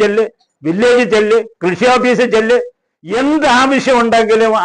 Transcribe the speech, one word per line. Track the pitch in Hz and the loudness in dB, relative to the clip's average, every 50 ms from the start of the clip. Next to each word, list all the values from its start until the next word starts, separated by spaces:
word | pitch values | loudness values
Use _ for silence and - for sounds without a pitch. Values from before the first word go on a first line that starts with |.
| 214 | 0
ചെല്ല്, | 208 202 220 220 220 - _ _ _ _ _ 135 156 | 0 0 -2 -2 -4 -6 _ _ _ _ _ -6 -6
വില്ലേജിൽ | 170 196 233 247 240 247 247 208 208 | -4 0 0 2 2 2 0 0 0
ചെല്ല്, | 214 214 214 220 233 226 - _ - - | 0 0 2 0 0 -2 -4 _ -8 -6
കൃഷി | 180 180 - 226 247 247 | -4 -4 0 0 2 2
ഓഫീസിൽ | 247 - 247 247 202 254 240 196 220 | 2 2 0 0 0 0 0 0 0
ചെല്ല്, | 220 220 247 240 240 - - _ _ _ _ _ - 165 202 240 | 0 2 0 0 -2 -4 -14 _ _ _ _ _ -12 -8 -6 -4
എന്ത് | 262 285 302 311 294 277 233 247 | -2 -2 -2 0 0 0 2 2
ആവശ്യം | 262 269 277 254 - 254 262 240 | 0 0 0 -2 0 0 0 0
ഉണ്ടെങ്കിലും | 233 226 226 226 226 208 226 220 226 226 220 208 180 | 0 2 0 0 0 2 0 0 0 0 0 0 0